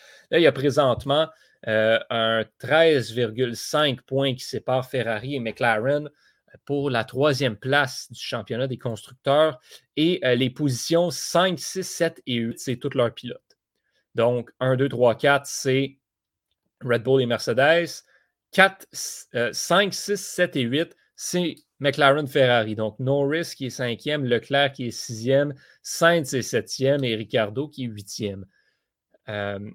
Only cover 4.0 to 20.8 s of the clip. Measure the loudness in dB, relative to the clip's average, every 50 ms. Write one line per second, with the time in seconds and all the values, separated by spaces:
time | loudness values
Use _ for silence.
4 | -8 _ -4 -2 -2 -2 -2 -4 -8 -10 -10 -8 -4 -2 -2 -2 -2 -2 -4 -4
5 | -2 -2 -4 -4 -6 -6 -6 -6 -6 -6 -4 0 0 2 2 2 2 0 0 -2
6 | -4 -6 -14 _ _ _ _ _ _ _ -20 _ _ -6 -4 -2 -2 0 -2 -2
7 | -2 -4 -2 0 2 2 2 2 -2 -2 -4 -4 -4 0 2 2 2 0 -4 -10
8 | -16 -16 -16 -14 -10 -8 -8 -8 -6 -6 -4 -4 -4 -4 -6 -6 -6 -8 -8 -8
9 | -12 -18 -20 -6 _ 2 4 4 4 2 0 -4 _ _ -20 -20 _ _ _ 0
10 | 2 2 2 2 2 2 2 2 2 0 0 -2 -2 -2 -2 -2 -2 0 2 2
11 | 2 0 -2 -6 -8 -2 0 2 2 2 0 -4 -6 -8 -8 -8 -8 -8 -4 -2
12 | -2 -2 -2 -6 -6 -4 -2 -2 -2 -4 -6 -8 -6 -6 -6 -6 -6 -4 0 0
13 | 0 0 0 -6 -12 -14 -14 -14 -16 _ _ _ _ _ _ _ _ _ _ _
14 | _ _ _ 2 2 2 2 0 -4 -8 _ _ 0 0 2 2 2 0 2 4
15 | 4 4 4 4 4 4 4 4 2 -4 -8 -4 -2 0 0 0 0 -4 -8 _
16 | _ _ _ _ _ _ _ _ _ _ _ _ _ _ _ _ -2 0 0 0
17 | 2 2 2 4 4 2 0 -2 -2 -2 2 4 4 4 4 4 2 -2 -8 -14
18 | -20 _ _ _ _ _ _ _ _ _ 2 4 4 4 2 -2 -14 -18 -14 -12
19 | -12 -12 -12 -14 -18 _ -4 -2 -2 -2 -2 -6 -2 2 2 2 2 2 -2 -6
20 | -6 -6 -6 -6 -6 -8 -4 -2 -2 -2 0 -2 -2 0 0 -2